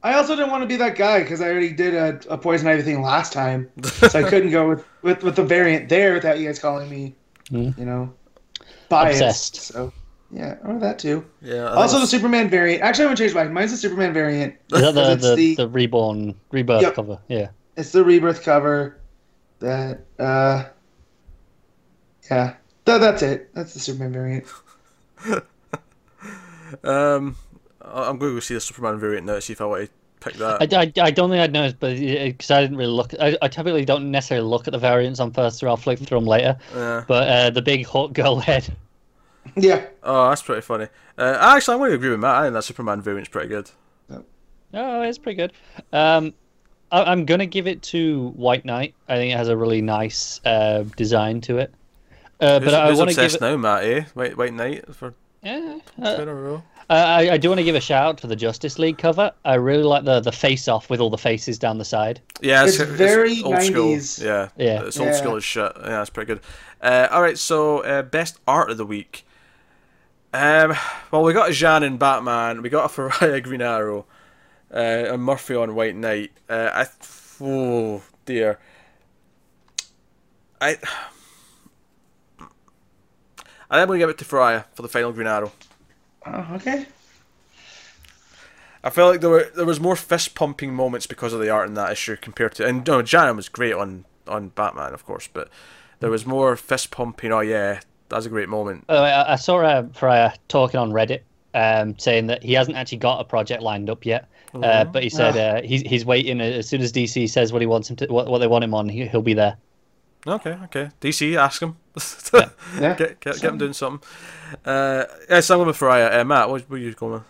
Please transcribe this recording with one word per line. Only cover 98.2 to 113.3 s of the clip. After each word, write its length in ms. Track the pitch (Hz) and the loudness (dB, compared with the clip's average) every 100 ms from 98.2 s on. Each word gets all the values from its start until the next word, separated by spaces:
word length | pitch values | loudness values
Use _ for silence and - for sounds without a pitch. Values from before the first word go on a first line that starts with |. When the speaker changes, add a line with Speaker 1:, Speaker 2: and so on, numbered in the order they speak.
| 113 | -6
Speaker 2:
a 40 | |
great 180 | 110 95 | -6 -6
moment. 380 | 107 104 90 - | -6 -6 -10 0
Speaker 3:
By 80 | 156 | 2
the 60 | |
way, 100 | 143 | 4
I, 200 | 139 143 | 2 2
I 20 | 139 | 0
saw, 220 | - 180 | 0 2
uh, 240 | 160 143 120 | 4 2 -2
Faria 420 | - 131 120 117 - _ | -2 2 4 4 0 _
talking 320 | 139 127 135 | 0 0 0
on 120 | 117 | -2
Reddit, 280 | 110 113 139 _ _ _ | 0 -2 -2 _ _ _
um, 460 | 117 113 110 107 104 | -2 2 2 0 -4
saying 280 | - 117 110 | 0 0 0
that 140 | 120 | -4
he 120 | 113 | 0
hasn't 220 | 127 123 135 | 2 2 -2
actually 220 | 127 120 | -8 -4
got 220 | 123 127 | -2 -2
a 40 | |
project 380 | 117 117 107 120 | -4 -4 -4 -4
lined 280 | 113 104 101 | -4 -6 -6
up 160 | 110 117 | -8 -4
yet, 220 | 113 - _ - | -4 -6 _ -18
uh, 40 | 131 | -4
Speaker 2:
Mm-hmm. 340 | 120 113 - | 2 4 4
Speaker 3:
but 100 | 131 | 0
he 80 | 123 | -4
said, 260 | - 117 110 | 0 2 2
Speaker 1:
Ah. 220 | 110 104 | 0 -2
Speaker 3:
uh, 40 | |
he's, 200 | - 131 | -2 -4
he's 220 | 131 123 117 | 0 -2 2
waiting. 340 | 123 131 123 | 0 2 -2
Uh, 40 | |
as 220 | 117 123 110 | -4 -4 -4
soon 120 | 139 | -4
as 100 | 123 | -2
D 160 | 120 120 | -2 -4
C 200 | 127 113 | -2 -2
says 240 | 131 117 | 0 0
what 80 | 117 | 0
he 40 | 113 | 0
wants 220 | 113 110 | -2 -2
him 60 | 123 | -10
to, 100 | - | -4
what, 220 | 117 123 | -2 0
what 100 | 123 | 0
they 80 | 120 | 2
want 160 | 117 | 2
him 100 | 117 | 0
on, 140 | 107 104 | -2 -4
he, 180 | 104 - | -6 -4
he'll 160 | 117 | -2
be 120 | 110 | 0
there. 220 | 107 104 104 _ _ _ _ _ _ - | 2 0 -2 _ _ _ _ _ _ -8
Speaker 2:
Okay, 300 | 214 156 175 | -6 -6 -12
okay. 240 | 185 139 143 - | -10 -8 -8 -6
D 120 | 139 | -4
C, 240 | 156 151 165 | -2 -2 2
ask 240 | 139 - | 2 0
him. 140 | 170 160 _ - | -8 -10 _ -14
<laughs> 360 | - - - | -12 -12 4
Speaker 1:
Yeah. 640 | 247 - _ - 180 147 | 4 4 _ -14 -2 0
Speaker 2:
Get, 40 | 180 | 0
get, 220 | 160 - | -2 -4
get 140 | 139 | -10